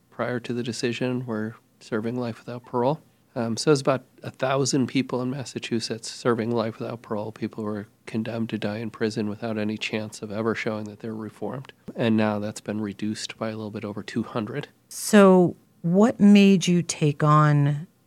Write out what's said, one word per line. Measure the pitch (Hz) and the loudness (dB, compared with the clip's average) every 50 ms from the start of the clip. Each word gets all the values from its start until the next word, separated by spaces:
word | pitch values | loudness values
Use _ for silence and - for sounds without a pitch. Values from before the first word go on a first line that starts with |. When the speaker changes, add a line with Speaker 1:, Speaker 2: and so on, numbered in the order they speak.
| _ _ | _ _
Speaker 1:
prior | _ - 117 120 123 120 | _ -6 -4 -4 -4 -6
to | 117 - | -6 -6
the | 120 120 | -6 -6
decision, | 117 117 113 - - 120 113 - 131 127 123 123 127 | -6 -6 -4 -4 -4 -4 -2 -2 -4 -4 -4 -4 -4
were | 120 110 107 110 110 117 - _ _ _ _ | -6 -6 -6 -6 -8 -10 -14 _ _ _ _
serving | - - 123 107 107 117 123 123 | -10 -6 -4 -4 -4 -4 -4 -4
life | 123 120 107 - | -6 -6 -8 -10
without | - - 120 123 - | -14 -14 -14 -14 -12
parole. | - - 123 120 131 156 156 - _ _ _ _ _ _ | -6 -2 0 0 0 0 -2 -8 _ _ _ _ _ _
Um, | 127 117 117 113 | -6 -4 -4 -4
so | 113 - 156 | 0 2 2
it's | 151 135 | 2 4
about | 135 151 135 131 - _ _ _ | 2 0 0 -2 -4 _ _ _
a | - 117 | -16 -16
thousand | - - - 131 139 135 139 127 - 143 123 | -6 -4 -2 -2 0 0 0 0 0 0 0
people | - - 139 127 131 - 123 | 0 0 -2 -2 -2 -4 -4
in | 127 127 | -4 -6
Massachusetts | 135 143 123 - - 117 - - 120 113 - - 113 110 - - | -6 -8 -10 -10 -10 -12 -6 -4 -4 -4 -4 -6 -8 -10 -10 -14
serving | - - - 127 117 113 110 117 | -12 -2 0 0 2 2 0 -2
life | 120 117 110 113 107 - | -2 -2 -2 -4 -6 -8
without | 120 120 120 117 | -10 -10 -10 -12
parole. | - - 113 104 107 110 | -8 -8 -6 -6 -6 -8
People | 110 - 117 107 - - 107 | -8 -8 -8 -8 -6 -6 -6
were | 104 107 104 98 - _ _ _ | -6 -6 -8 -10 -12 _ _ _
condemned | - - 113 110 135 120 117 113 110 | -8 -6 -6 -4 -4 -4 -6 -4 -4
to | 113 107 | -4 -4
die | - 104 104 110 | -4 -6 -6 -6
in | 120 107 | -8 -10
prison | - - 117 110 104 117 104 104 | -4 -4 -2 -2 -2 -2 -4 -4
without | 101 107 120 113 110 | -6 -6 -6 -6 -4
any | 107 107 107 107 107 | -4 -4 -4 -4 -6
chance | - - - 107 107 107 - - | -6 -6 -6 -6 -6 -8 -12 -12
of | 113 104 | -12 -8
ever | 98 107 110 113 104 | -6 -4 -2 -2 -2
showing | - - 117 107 107 107 | -2 -4 -4 -6 -6 -8
that | 107 104 104 | -10 -12 -12
they're | - 113 110 | -12 -10 -10
reformed. | 110 110 104 - - 214 202 - 135 135 - - _ _ - - | -10 -10 -12 -10 -10 -8 -8 -8 -10 -12 -16 -20 _ _ -12 -4
And | - 139 113 110 | 0 2 2 4
now | 110 110 107 104 104 | 4 2 2 0 -2
that's | 101 107 107 - | -6 -8 -10 -10
been | - - 104 107 | -10 -8 -6 -6
reduced | 110 101 95 - 107 107 107 - - - - - | -6 -6 -6 -6 -6 -6 -6 -6 -10 -12 -10 -8
by | 110 110 | -8 -8
a | 107 | -6
little | 110 110 104 | -8 -10 -10
bit | 104 104 101 | -8 -8 -10
over | 104 107 107 | -8 -10 -10
two | 95 - - 117 | -12 -6 -6 -6
hundred. | 107 - - 123 107 110 123 143 - - _ _ _ _ | -6 -4 -4 -6 -6 -6 -8 -10 -10 -12 _ _ _ _
Speaker 2:
So | - - - - - 208 196 190 185 185 175 170 - - _ _ _ _ | -14 -10 0 4 6 8 8 10 8 8 6 4 0 -4 _ _ _ _
what | - 165 175 196 214 247 269 - | -2 2 4 4 4 4 4 6
made | 208 202 208 202 202 196 196 180 - 180 | 8 8 10 10 10 8 6 6 4 2
you | 175 175 | 2 2
take | 165 - - - 160 147 143 - 156 | 2 -2 -2 0 0 0 2 2 4
on | 151 151 151 151 151 147 147 143 143 147 143 170 - _ _ _ | 6 6 6 6 6 6 4 4 2 0 -2 -6 -12 _ _ _